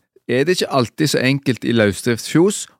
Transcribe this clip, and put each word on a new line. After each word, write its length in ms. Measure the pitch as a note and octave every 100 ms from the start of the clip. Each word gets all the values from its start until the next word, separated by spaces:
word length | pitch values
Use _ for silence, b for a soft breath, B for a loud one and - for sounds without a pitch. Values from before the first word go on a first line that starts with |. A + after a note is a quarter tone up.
| _ _ -
er 140 | B2 D3+
det 120 | F3+
ikke 160 | - C#3
alltid 360 | A#2 - D3+
så 100 | B2
enkelt 420 | B2 C#3 C#3+ A#2+ B2+
i 80 | A#2
løsdriftsfjos 880 | G#2 F#2 B2 A2+ - D#3 F#3 - - b